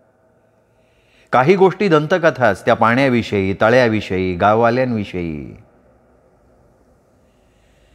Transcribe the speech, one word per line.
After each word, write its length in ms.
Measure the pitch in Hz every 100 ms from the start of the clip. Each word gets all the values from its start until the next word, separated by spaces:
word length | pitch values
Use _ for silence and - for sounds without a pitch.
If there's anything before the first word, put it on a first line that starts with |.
| _ _ _ _ _ _ _ _ _ _ _ _ _
काही 240 | 120 135 196
गोष्टी 320 | 190 - 202
दंतकथाच 800 | 156 151 185 160 131 117 95 -
त्या 80 |
पाण्याविषयी, 840 | 107 110 120 139 120 104 101 95 95
तळ्याविषयी, 760 | 110 123 120 110 - 92 92 87
गाववाल्यांविषयी. 1200 | 101 110 117 120 127 113 101 90 85 76 60 50 - _ _ _ _ _ _ _ _ _ _ _ _ _ _ _ _ _ _ _ _ _ _